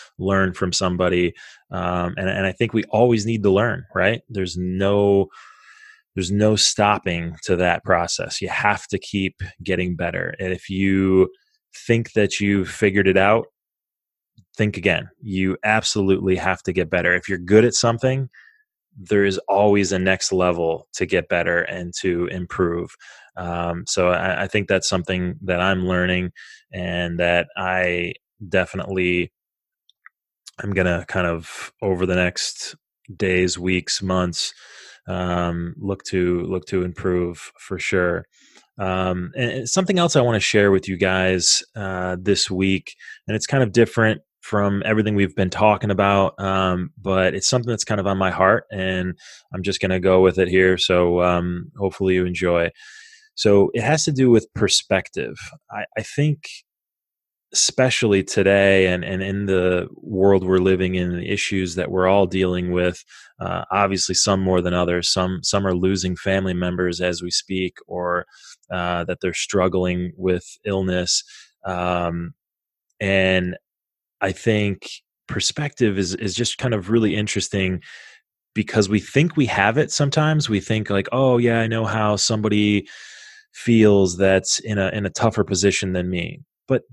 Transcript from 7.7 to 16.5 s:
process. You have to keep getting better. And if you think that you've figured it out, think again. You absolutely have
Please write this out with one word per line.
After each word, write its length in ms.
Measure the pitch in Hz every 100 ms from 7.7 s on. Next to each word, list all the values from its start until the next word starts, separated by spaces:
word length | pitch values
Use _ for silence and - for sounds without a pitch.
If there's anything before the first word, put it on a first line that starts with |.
| 87 -
process. 560 | 90 85 - 87 -
You 80 | 92
have 360 | - 104 98 -
to 120 | 98
keep 360 | - 101 95 - 90 -
getting 320 | 90 90 90 82
better. 400 | 85 87 87 -
And 120 | 92
if 180 | 90 -
you 600 | 95 98 95 95 95 92 - _ _ _ - -
think 240 | 117 113
that 280 | - 101 -
you've 260 | 101 101 92
figured 400 | - 107 98 95
it 80 | 95
out, 300 | 98 113 - _ _ _ _ _ _ _ _ _ _ -
think 180 | 107 98
again. 340 | 92 82 - _
You 340 | 117 92 95 92
absolutely 720 | 107 110 - 110 95 95 95 92
have 260 | 87